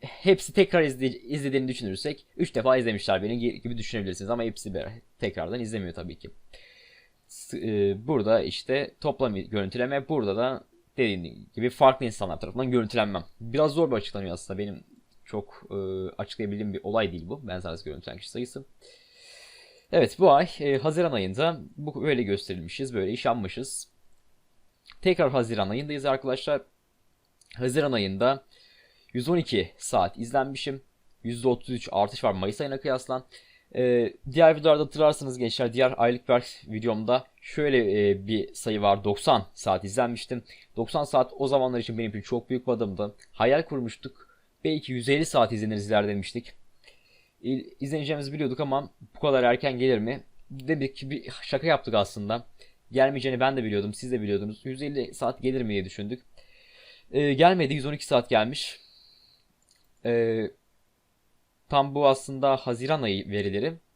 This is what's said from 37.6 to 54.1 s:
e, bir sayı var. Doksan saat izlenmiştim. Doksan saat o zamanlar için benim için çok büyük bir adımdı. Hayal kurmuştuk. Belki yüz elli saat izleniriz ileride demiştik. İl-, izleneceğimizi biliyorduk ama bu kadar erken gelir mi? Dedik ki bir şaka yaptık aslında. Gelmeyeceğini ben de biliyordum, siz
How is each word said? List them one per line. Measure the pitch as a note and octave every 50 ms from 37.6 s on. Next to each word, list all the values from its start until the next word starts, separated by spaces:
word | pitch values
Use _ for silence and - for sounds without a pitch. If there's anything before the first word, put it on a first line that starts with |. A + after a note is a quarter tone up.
| D3+ C#3+ C3+ B2 A2+ G2+ G2 G#2 G2+ G2+
e, | G2 F#2+ G2
bir | G2+ A2 G#2+ - - -
sayı | - - A#2 G#2+ G#2
var. | G2+ G2+ G2+ G2+ G2
Doksan | G#2 G2+ - - D#3+ C3+ A2 G2 - -
saat | - - A2 F#2 F2+ G2
izlenmiştim. | F#2+ G2+ C3 B2 A#2+ A#2+ A2+ - - C3 A#2+ - - - - - _ _
Doksan | - A#2 G#2+ - D#3 D3
saat | - - C3 B2+ - -
o | - C3+ C3
zamanlar | C#3 C3+ C3 B2+ B2 A#2+
için | A2+ - A2+ A2
benim | A2+ A2
için | G#2 G#2
çok | - - B2+ A#2 - _
büyük | C3 B2 -
bir | C3
adımdı. | A#2+ A2 A#2 G2+ F#2+ F2 G#2 G2+ - - - _
Hayal | - - A2 B2 C#3 D#3
kurmuştuk. | D#3+ - D#3 C3+ B2 A2 - - - - - _ - _ _ _ _ _ _ _ -
Belki | - D#3 D3 - -
yüz | B2+ B2 A2+ B2+
elli | C#3 D3+ D#3+
saat | - - C#3 A#2 G2+
izleniriz | A#2 G#2 G#2+ G#2+ G#2+ G#2 G2+ G#2
ileride | A2 G#2 G2+ G#2
demiştik. | G2+ G2+ F#2+ - - A#2+ A#2+ - - - - - _ _ _ - _ _ _ _ _ _ _ _ _ _
İl-, | - B2 C3 C3 - - - _
izleneceğimizi | C3+ C#3 D3+ D#3 C#3+ C#3 D#3 D3 C#3+ C3+
biliyorduk | D3 D3+ D3+ B2+ B2+ D#3
ama | D3+ C#3 C3 C#3 C#3+ - _ _ - - _
bu | -
kadar | - D3 C3+ C3
erken | B2 A#2+ B2 B2+ - C#3 B2+ A#2+
gelir | B2+ C3 B2 G#2+
mi? | G#2+ A#2 C3+ C#3+ - - _ - - -
Dedik | C3+ C3+ C3 C3 D#3+ D3 C3+ C3+ -
ki | - C#3 C3+
bir | C#3+ - - - - -
şaka | - - - C3+ D#3
yaptık | E3 D3+ - - A#2+ A2
aslında. | G#2+ G2 - - A2 G#2 G2+ A2+ A#2+ - - - - - - _ _ _ _
Gelmeyeceğini | A2 C3 C3 C3+ C#3+ C3+ B2+ C3+ B2+ A#2+
ben | C3 C3+ C#3
de | C3 A2+
biliyordum, | A2 G#2 G2+ G2+ G#2+ G#2
siz | - - B2